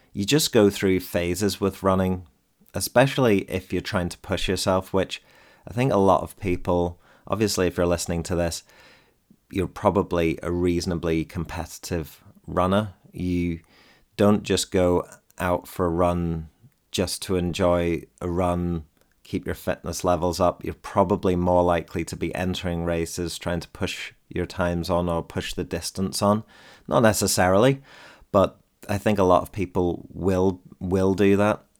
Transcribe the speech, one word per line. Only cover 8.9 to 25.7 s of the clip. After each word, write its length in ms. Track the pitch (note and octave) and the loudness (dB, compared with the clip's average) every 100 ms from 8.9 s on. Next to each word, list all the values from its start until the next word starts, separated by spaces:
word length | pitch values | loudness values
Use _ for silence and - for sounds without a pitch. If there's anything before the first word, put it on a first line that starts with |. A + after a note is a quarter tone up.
| _ _ _ _ _ _ | _ _ _ _ _ _
you're 160 | G2 E2+ | -6 -6
probably 720 | - G#2 F#2+ F2 F2 E2 - | -2 0 2 0 0 0 0
a 120 | E2+ | -4
reasonably 720 | F2 F2+ F2 F2+ E2+ E2 E2 | 0 0 0 -2 -2 -2 -2
competitive 1000 | D#2 F2 D#2+ - D#2+ - - F2 D2+ - - _ - | -2 -6 -8 -8 -10 -12 -8 -6 -6 -14 -20 _ -6
runner. 480 | E2+ F2+ G2 G#2 - _ | 0 2 2 -2 -8 _
You 500 | - F2+ F2+ F2 E2 - _ _ _ _ - | -8 -2 -2 -2 -4 -10 _ _ _ _ 2
don't 280 | G#2 G#2 | 4 4
just 260 | F2 F#2+ - | 2 -2 0
go 360 | F#2+ F2+ F2 - - _ - | 2 2 2 -2 -12 _ -6
out 280 | F2+ F2 - | -2 -2 -4
for 200 | - F2+ | -4 -2
a 40 | |
run 580 | E2 F2 F2 E2+ E2 D#2 _ - _ _ | 2 0 0 -2 -4 -8 _ -20 _ _
just 320 | - F2+ - | -4 -4 -4
to 140 | - F2+ | -4 -2
enjoy 640 | F2 E2+ F2+ F2 F2 E2 - - | -2 0 2 2 0 -2 -6 -10
a 80 | F2+ | -4
run, 560 | F2 F2+ F2 F2 E2+ D#2 _ _ _ | -2 0 0 -2 -4 -8 _ _ _
keep 220 | - G2 - | -8 -8 -6
your 80 | |
fitness 500 | - - - E2 E2+ | -8 -6 -6 -6 -4
levels 340 | F2+ F2 F2 E2+ | 0 0 0 0
up. 220 | F2+ - | 0 0
You're 120 | - | -6
probably 640 | - - G#2 F#2 G2+ G2 F2+ | -10 -4 0 2 2 0 0
more 260 | F2+ F2+ | 2 2
likely 420 | F2 E2+ D#2+ F2+ | 4 0 -2 -6
to 120 | D#2+ D#2+ | -6 -4
be 180 | E2+ | -6
entering 500 | - F#2 F2+ F#2 E2+ | -4 -4 -4 -4 -4
races, 540 | E2+ E2+ E2 - E2+ - | -2 -2 -4 -6 -6 -6
trying 220 | E2+ E2+ | -6 -6
to 80 | - | -6
push 440 | - F#2 - - - - | -8 -8 -8 -12 -16 -10
your 160 | F2 | -6
times 460 | F2 - F2 F2 E2 | -6 -2 -2 -2 0
on 180 | F2 F2 | 0 0
or 140 | E2+ | -4
push 320 | - F#2 - | -4 -8 -8
the 100 | - | -6
distance 560 | E2+ | -6